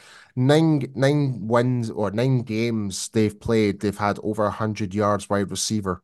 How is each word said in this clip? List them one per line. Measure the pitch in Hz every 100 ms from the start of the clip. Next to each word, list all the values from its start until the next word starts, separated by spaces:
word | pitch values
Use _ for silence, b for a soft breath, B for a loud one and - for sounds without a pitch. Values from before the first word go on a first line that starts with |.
| B B B -
Nine, | 127 151 165 151 135 127
nine | 135 147 143 113 104
wins | 120 123 123 113
or | - 104
nine | 104 131 127
games | 113 110 117 113 101 90 -
they've | 113 107 104
played, | - 113 104 95
they've | 104 95
had | 104 98
over | - 110 104
a |
hundred | - 110 104 101
yards | 101 104 101 -
wide | 101 95
receiver | 92 - 107 95 90